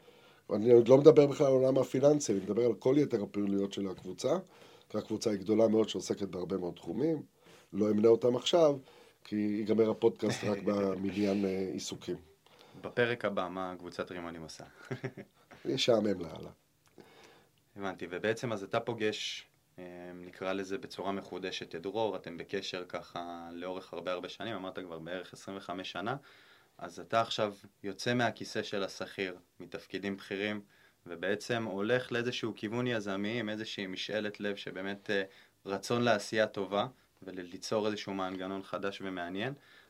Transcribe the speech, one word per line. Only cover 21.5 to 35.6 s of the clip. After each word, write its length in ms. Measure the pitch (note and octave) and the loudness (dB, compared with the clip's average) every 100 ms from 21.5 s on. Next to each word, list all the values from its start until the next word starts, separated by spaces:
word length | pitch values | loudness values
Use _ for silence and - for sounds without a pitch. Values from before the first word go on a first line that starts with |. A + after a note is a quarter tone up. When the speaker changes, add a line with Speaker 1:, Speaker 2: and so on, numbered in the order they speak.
| - - E2 | -6 -8 -8
Speaker 2:
את 60 | |
דרור, 340 | F#2+ G2+ A2 F#2 | -6 -2 -2 -2
אתם 220 | - E2+ | -8 -12
בקשר 480 | E2 G2+ G2 F#2 F2 | -6 -6 -6 -8 -8
ככה 600 | F2 E2+ F2+ F2 E2+ E2+ | -10 -10 -10 -10 -10 -12
לאורך 400 | F2 F2+ F#2 F#2 | -10 -8 -8 -10
הרבה 180 | F2 F2 | -8 -6
הרבה 180 | F2+ F2 | -6 -6
שנים, 260 | - G#2 G2+ | -10 -8 -6
אמרת 240 | F#2+ F#2+ | -8 -10
כבר 200 | F#2 E2 | -10 -10
בערך 340 | D#2+ F#2 F2 | -8 -8 -10
עשרים 240 | - - G2 | -14 -12 -10
וחמש 340 | - F2+ F#2 | -8 -8 -8
שנה, 240 | F2+ G#2 C3+ - - - - _ - | -6 -6 -6 -10 -20 -20 -20 _ -16
אז 220 | F2 E2+ | -14 -14
אתה 220 | E2+ A2+ | -2 0
עכשיו 320 | A2+ - G#2+ G2 - _ | 0 -2 -2 -4 -18 _
יוצא 300 | G2+ F#2+ - | -10 -4 0
מהכיסא 500 | A#2+ A#2 - F#2+ A2+ | 2 0 -2 -6 -6
של 200 | G#2 G#2 | -4 -4
השכיר, 540 | F#2+ - F#2+ - F#2+ F2+ - - | -6 -6 -10 -6 -6 -6 -16 -18
מתפקידים 580 | F2 F2 - F#2 G2 G2 | -14 -14 -10 -8 -6 -6
בכירים, 440 | - G2 G#2 G#2 G2+ _ _ _ - | -6 -4 -4 -4 -10 _ _ _ -14
ובעצם 580 | E2+ F2+ G#2 - A#2 | -6 -2 -2 -2 -4
הולך 480 | A2+ F#2+ G#2+ B2 B2 | -2 -4 0 0 0
לאיזשהו 420 | A#2+ A#2+ A#2+ A2+ G2 | -2 -2 -4 -6 -6
כיוון 320 | G#2+ A#2+ B2 | -4 -2 -2
יזמי, 520 | A2+ G2+ G2 G2+ A#2+ | -2 -2 -4 -2 -4
עם 100 | G#2+ | -4
איזושהי 380 | G#2+ A2 - G2 | -6 -8 -8 -8
משאלת 520 | F#2 - G#2 G#2 - | -8 -4 -4 -4 -4
לב 160 | G#2 G2+ | -6 -6
שבאמת, 540 | - F#2 F#2+ G2+ - | -8 -8 -8 -8 -2
אה, 140 | G2+ F#2+ - - _ | -2 -2 -8 -20 _